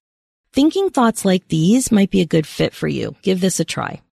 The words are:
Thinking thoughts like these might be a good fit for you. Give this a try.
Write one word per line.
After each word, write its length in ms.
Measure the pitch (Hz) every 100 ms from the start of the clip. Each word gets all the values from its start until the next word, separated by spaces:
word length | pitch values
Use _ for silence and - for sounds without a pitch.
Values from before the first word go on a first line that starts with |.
| _ _ _ _ _
Thinking 380 | - 302 381 392
thoughts 360 | - 233 220 196
like 220 | 185 -
these 440 | 160 165 247 -
might 180 | 202 196
be 120 | 190
a 40 | 170
good 220 | 165 156
fit 260 | - 160
for 140 | - 156
you. 280 | 139 107 -
Give 180 | - 185
this 200 | 185 -
a 60 | 160
try. 360 | - - - _